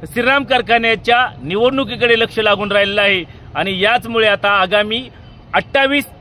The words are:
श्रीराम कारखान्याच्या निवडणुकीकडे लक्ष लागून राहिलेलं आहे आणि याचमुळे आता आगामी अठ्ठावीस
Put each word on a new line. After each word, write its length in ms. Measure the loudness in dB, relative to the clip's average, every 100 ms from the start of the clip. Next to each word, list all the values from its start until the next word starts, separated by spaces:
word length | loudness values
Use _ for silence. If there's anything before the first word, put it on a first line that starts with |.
| -8
श्रीराम 320 | -4 0 0
कारखान्याच्या 840 | 0 -2 2 0 2 -2 2 2 2 -4
निवडणुकीकडे 760 | -6 0 0 0 -4 -2 2 2
लक्ष 200 | 0 0
लागून 340 | 0 0 0
राहिलेलं 280 | 0 0 0
आहे 240 | 0 0 -4 -16 -12
आणि 260 | -6 -4 0
याचमुळे 480 | 2 0 0 0 2
आता 220 | 2 2
आगामी 580 | 2 2 0 0 -4 -8 -18 -20 -20 -4
अठ्ठावीस 520 | -4 0 0 2 0 -4 -12